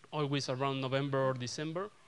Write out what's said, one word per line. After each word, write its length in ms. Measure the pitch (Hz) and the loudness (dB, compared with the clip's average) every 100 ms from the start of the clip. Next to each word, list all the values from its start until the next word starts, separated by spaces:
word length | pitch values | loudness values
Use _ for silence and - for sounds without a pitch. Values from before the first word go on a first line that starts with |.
| - | -8
always 360 | 151 143 143 135 | -2 0 2 0
around 320 | 127 139 135 | 0 0 0
November 380 | 131 135 143 135 | 0 0 2 2
or 160 | 131 | 2
December, 560 | 127 123 - 156 170 214 - | 0 -4 -4 -4 -4 -8 -12